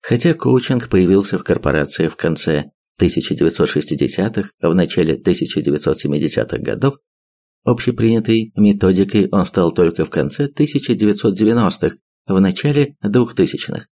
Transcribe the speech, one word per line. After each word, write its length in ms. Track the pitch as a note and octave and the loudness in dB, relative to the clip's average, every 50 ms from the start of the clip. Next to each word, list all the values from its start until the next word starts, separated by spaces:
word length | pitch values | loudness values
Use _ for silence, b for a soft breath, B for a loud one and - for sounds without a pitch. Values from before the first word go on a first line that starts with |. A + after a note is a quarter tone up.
| - | -2
Хотя 320 | - - A#2+ A#2+ E3+ D#3+ | -2 -2 0 2 0 0
коучинг 540 | - - B2 B2+ B2+ B2 - C3 B2 A#2 - | 2 2 2 2 2 2 0 -2 -2 -2 0
появился 500 | - F#2+ F2+ F2 F#2+ G2 G2+ G2+ - F#2 | 2 2 4 6 4 4 2 0 -4 -6
в 60 | - | -2
корпорации 640 | - F2+ - - D2 C#2 D#2 D2 C#2+ - - D#2+ D#2+ | -2 -2 0 0 0 0 0 0 -2 -2 -2 -2 -2
в 80 | - | -2
конце 560 | _ - E2+ D#2+ D2 - - D#2+ D2 C#2+ - _ _ _ _ _ | _ -2 -2 -2 -2 -2 -2 -2 -2 -2 -6 _ _ _ _ _
тысяча 400 | _ F#2+ E2+ - - D2 - D2+ | _ 0 2 2 0 -4 -4 -2
девятьсот 320 | - E2 D#2+ - - E2 D2 | 0 0 0 2 0 -2 0
шестидесятых, 840 | - - D2 - D#2 C#2+ D2 C2 - - F#2 A2+ G#2+ - G2 - _ _ | 0 -2 -2 -2 -2 -2 -2 -2 -2 -2 -4 -2 -2 -4 -8 -8 _ _
в 140 | - E2 E2 | -2 0 2
начале 400 | F#2 F2+ - - - E2+ D#2 D#2+ | 2 2 0 0 0 0 0 0
тысяча 480 | - - - F2 - - - - - - | 0 0 0 0 0 -2 -4 -4 -4 -2
девятьсот 380 | - C#2+ D2+ - - - - | 0 -2 0 0 -2 -2 -2
семидесятых 600 | - D2 C#2+ D2+ D2+ D2+ - - A1+ - - - | -2 -4 -2 -2 -2 -2 -2 -2 -4 -4 -6 -6
годов, 360 | - - - - - C#3 C#3 _ _ _ _ _ _ _ _ _ _ _ _ _ _ | -6 -6 -4 -2 -2 -2 -2 _ _ _ _ _ _ _ _ _ _ _ _ _ _
общепринятой 880 | A#2+ A#2+ A#2 - - A#2+ - A2+ A2+ A2+ A2+ A2 - A2+ A2+ A2+ A2 _ | -2 -2 0 0 -4 -2 0 2 2 2 2 2 2 0 0 0 -4 _
методикой 720 | - G#2 G#2 G2+ G2+ - F#2+ F#2+ F#2 G2 G2 - G#2+ G2 - | 2 4 4 4 4 2 2 4 2 2 2 2 0 0 2
он 160 | - G2 F#2 | 2 0 -2
стал 260 | - - G2+ F2+ E2+ D#2+ | 0 0 0 0 2 2
только 320 | - F2+ E2 E2 - D#2+ | 2 2 2 2 -2 -6
в 60 | D2+ | -4
конце 380 | - F2 C#2+ C#3 - - C#3+ C#3 | -2 -2 -2 -2 -2 -4 -6 -6
тысяча 480 | - - C#3+ D3 - - - - A#2+ | -2 -2 -2 0 0 -4 -2 -2 -2
девятьсот 400 | F#2 G#2+ G#2 G#2 G#2 - A2+ F#2+ | 0 2 0 0 2 0 -2 0
девяностых, 600 | F#2 G#2+ G#2+ A#2 A#2+ A2+ F#2 F#2+ - - - - _ _ _ _ _ _ | 2 2 2 4 2 2 0 0 -2 -4 -4 -4 _ _ _ _ _ _
в 140 | - G2+ F#2 | -2 2 2
начале 560 | G2 F#2+ F#2 - - D3 D3 C#3+ C#3+ - - _ | 2 2 0 -2 -2 0 2 2 0 0 -4 _
двухтысячных. 880 | - G#2+ G#2 B2 A#2+ A#2+ - - F#2+ - - - - - - - - _ | -6 0 2 2 0 0 2 0 0 0 0 -6 -8 -8 -10 -12 -12 _